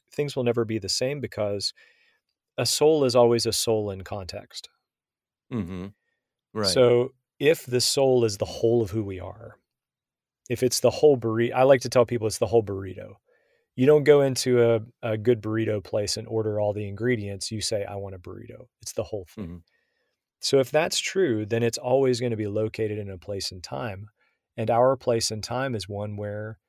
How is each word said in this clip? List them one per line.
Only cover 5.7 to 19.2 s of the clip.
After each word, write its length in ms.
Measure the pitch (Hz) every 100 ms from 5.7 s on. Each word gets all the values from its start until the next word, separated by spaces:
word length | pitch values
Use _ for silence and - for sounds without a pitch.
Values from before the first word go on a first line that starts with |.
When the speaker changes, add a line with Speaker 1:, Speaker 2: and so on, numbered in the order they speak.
| 92 98 - _ _ _ _ _
Speaker 2:
Right. 140 | 110 101
Speaker 1:
So 460 | 135 123 120 131 - _ -
if 260 | 139 123 -
the 160 | 123
soul 440 | - - 135 127 113
is 120 | 98
the 80 | 104
whole 360 | - 113 120
of 80 | 104
who 120 | 110
we 160 | 98 92
are, 380 | 90 107 - - _ _ _ _ _ _ _ _ -
if 140 | 123
it's 160 | 127 -
the 80 | 120
whole 280 | - 151 131
burri-, 360 | 113 110 117
I 100 | 123
like 180 | 131 135
to 80 | 123
tell 160 | 127 117
people 220 | 117 107
it's 100 | -
the 100 | 104
whole 160 | 113
burrito. 520 | 101 98 98 95 98 - _ _ _ _ _ -
You 100 | 131
don't 180 | 151 143
go 160 | 143
into 420 | 139 123 127 123
a, 160 | 117 113 117 _
a 140 | 117 110
good 240 | 107 117
burrito 420 | 107 110 107 107
place 340 | - 107 101 -
and 100 | 113
order 320 | 113 107 104
all 140 | 104
the 140 | 104 101
ingredients. 640 | 101 120 120 101 98 -
You 100 | 110
say, 220 | - 104 98
"I 100 | 98
want 200 | 98 92
a 40 |
burrito." 480 | 95 98 107 - - _
It's 120 | -
the 100 | -
whole 220 | 107 107